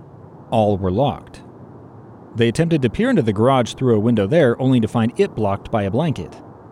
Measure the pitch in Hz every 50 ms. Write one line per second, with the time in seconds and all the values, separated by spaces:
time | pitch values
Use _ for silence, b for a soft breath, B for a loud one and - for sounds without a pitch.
0 | - - - - - - - - - - - 113 107 104 104 90 98 92 90 104
1 | 139 135 95 - - - - - - - - - - - - - - - - -
2 | - - - - - - - 113 117 117 107 - 165 165 165 151 127 113 - -
3 | 214 262 254 180 120 110 98 101 110 131 139 131 117 110 - - 135 123 113 104
4 | 101 117 120 107 98 98 143 175 151 120 117 - 131 131 131 123 110 - - 120
5 | 110 - - - 196 196 - - 107 98 98 98 - - - 110 101 98 92 123
6 | 165 165 127 - 85 - - - - - - - - -